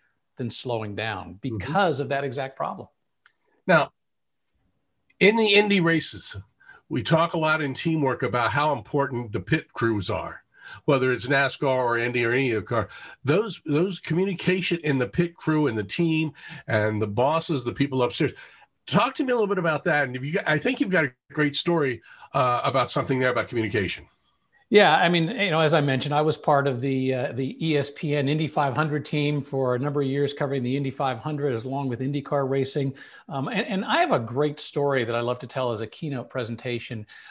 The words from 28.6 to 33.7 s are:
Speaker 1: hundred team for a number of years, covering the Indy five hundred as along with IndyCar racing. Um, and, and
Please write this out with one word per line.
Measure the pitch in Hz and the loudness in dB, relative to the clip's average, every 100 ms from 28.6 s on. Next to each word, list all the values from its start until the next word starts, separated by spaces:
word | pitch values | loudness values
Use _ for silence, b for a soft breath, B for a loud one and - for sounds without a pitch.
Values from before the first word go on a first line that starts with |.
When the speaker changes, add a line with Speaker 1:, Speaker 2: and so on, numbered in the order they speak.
| 143 | 0
Speaker 1:
hundred | 123 156 147 | 0 0 -2
team | 147 151 147 147 | -2 -2 0 -2
for | 139 135 131 123 | -4 -2 0 0
a | |
number | 143 143 | 0 -2
of | 135 | 0
years, | 139 143 | 0 -2
covering | - 143 135 | -2 -4 -2
the | 123 135 | -2 -2
Indy | 135 | -4
five | - 135 117 | -2 -4 -4
hundred | 151 147 143 | -6 -4 -2
as | 117 123 | -2 -4
along | 139 139 | -4 -4
with | 120 | -4
IndyCar | 135 143 135 147 135 | -4 -4 -2 -2 0
racing. | 135 131 151 135 135 B B - | 0 -2 -2 -4 -6 B B -10
Um, | 139 156 | -8 -4
and, | 214 | -4
and | 247 | -2